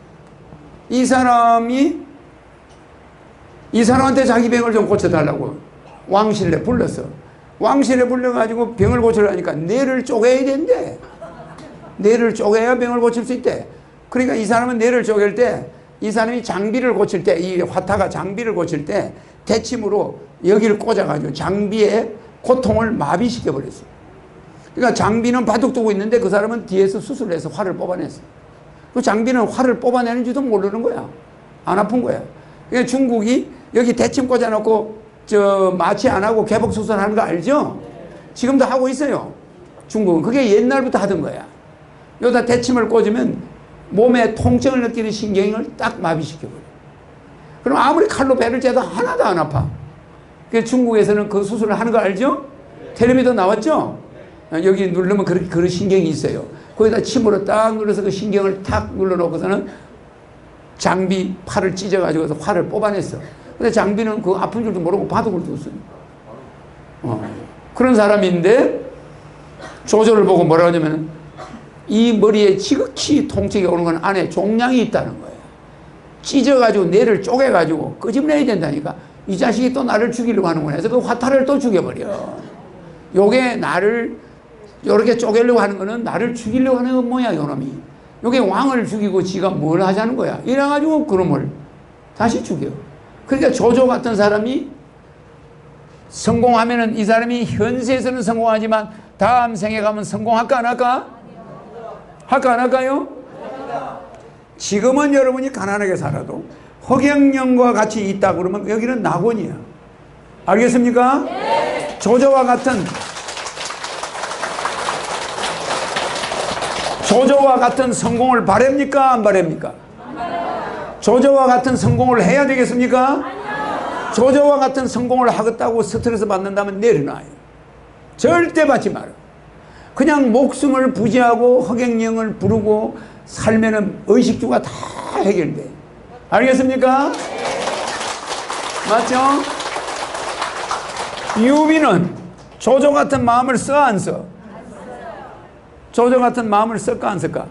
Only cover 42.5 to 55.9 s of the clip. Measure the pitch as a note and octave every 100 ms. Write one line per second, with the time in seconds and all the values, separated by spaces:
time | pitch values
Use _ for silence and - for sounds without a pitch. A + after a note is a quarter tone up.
42.5 | A#3+ A#3+ B3 A3 A3+ G3+ A#3 A3+ - -
43.5 | - - - - F3+ B3 B3 A3 A3 B3
44.5 | B3 C4 C4 A#3 A#3 A3 - G#3+ F#3+ G3
45.5 | A3 C#4 - - - E3+ E3 D3+ - A#2
46.5 | - - - - - - - - - -
47.5 | - B3 C#4 B3 E4 G#4+ - C4+ B3+ A3+
48.5 | B3+ B3+ A#3 - E3+ B4 B4 A#3 F3 D3
49.5 | C#3 - - - - - - - - -
50.5 | A3+ A3+ B3+ A#3+ A3 G3 G#3 G#3 F#3+ G3
51.5 | A3+ G#3+ F#3 A3+ A3+ G3 F#3 C4 - -
52.5 | - - - - - A#3+ B3+ B3+ A#3 F#3
53.5 | G#3+ A3 D4 A#2+ - - - - - -
54.5 | D#3+ F#3 F#3+ F#3+ F3 F#3 G3+ F3+ F3 E3
55.5 | E3 F3 F3+ G3+